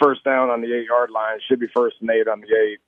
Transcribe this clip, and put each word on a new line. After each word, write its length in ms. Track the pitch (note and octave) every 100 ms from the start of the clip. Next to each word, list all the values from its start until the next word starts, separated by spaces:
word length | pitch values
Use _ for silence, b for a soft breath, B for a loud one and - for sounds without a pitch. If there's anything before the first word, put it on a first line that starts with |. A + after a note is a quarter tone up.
first 220 | D3 C3
down 240 | C#3 C3 B2+
on 140 | A#2
the 120 | A2+
eight-yard 360 | A#2+ A2+ A#2+ A#2
line. 260 | A2+ A2 A2
It 60 | -
should 140 | B2+
be 80 | A#2
first 220 | B2 A#2 -
and 100 | A2+
eight 160 | A2+ A2
on 140 | G#2
the 60 | G#2
eight. 340 | A2 G#2+ G#2